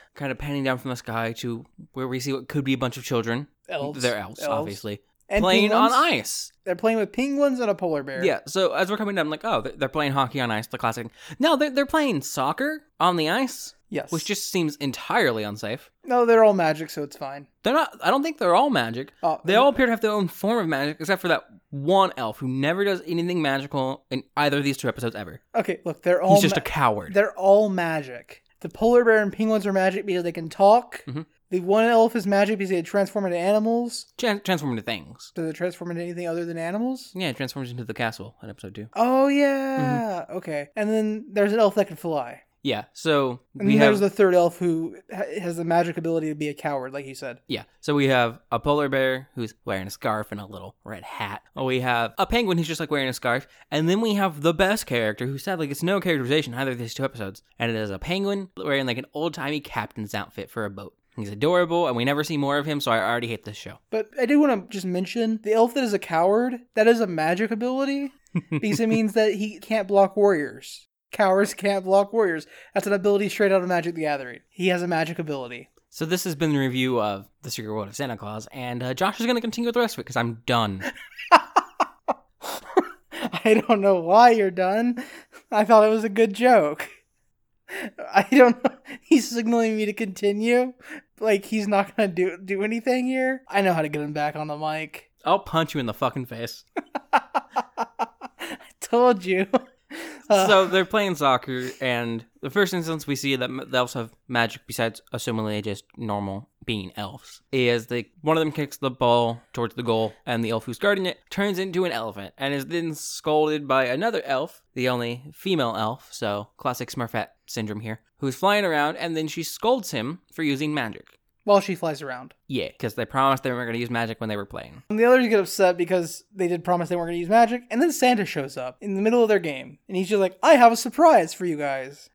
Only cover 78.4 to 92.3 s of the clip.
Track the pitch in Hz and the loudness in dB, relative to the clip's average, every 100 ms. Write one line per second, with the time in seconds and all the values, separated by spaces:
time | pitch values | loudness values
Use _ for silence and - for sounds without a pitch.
78.4 | - 135 123 120 127 131 185 - 233 240 | -12 -12 -8 -6 -6 -2 -2 0 -2 -2
79.4 | 226 226 233 240 233 - - 127 117 117 | -2 -4 -2 0 -2 -4 -6 -4 -4 -4
80.4 | - 120 107 95 95 - - - - 330 | -2 0 0 -4 -8 -10 -16 -18 4 4
81.4 | - - - - - - - 269 _ _ | 4 -2 -2 -4 -6 -6 -8 -8 _ _
82.4 | - - - - - - _ - 240 175 | -14 -12 -2 -2 -2 -6 _ -10 -8 -2
83.4 | 226 220 - 214 196 185 165 208 247 226 | 2 4 4 2 4 2 6 8 8 8
84.4 | 196 180 185 208 240 240 - - - - | 2 0 0 2 0 -2 -8 -16 -20 -20
85.4 | _ 214 214 220 214 220 214 202 220 196 | _ 0 6 8 8 4 0 2 2 4
86.4 | 247 226 147 156 - - _ _ _ _ | 6 6 6 0 -8 -14 _ _ _ _
87.4 | _ _ - - 214 - - 190 202 269 | _ _ -14 -12 -10 -12 0 0 4 8
88.4 | 247 247 - - - - _ 277 214 233 | 8 8 0 -4 -10 -20 _ 2 4 -2
89.4 | 226 233 226 214 208 202 214 185 208 202 | 0 2 2 0 -2 -2 -6 -2 -2 0
90.4 | 226 240 254 - - 311 - _ 220 202 | 2 2 2 -4 -18 -20 -20 _ 0 0
91.4 | - 220 202 196 196 - 202 170 175 | 0 -4 0 0 0 0 -2 0 -2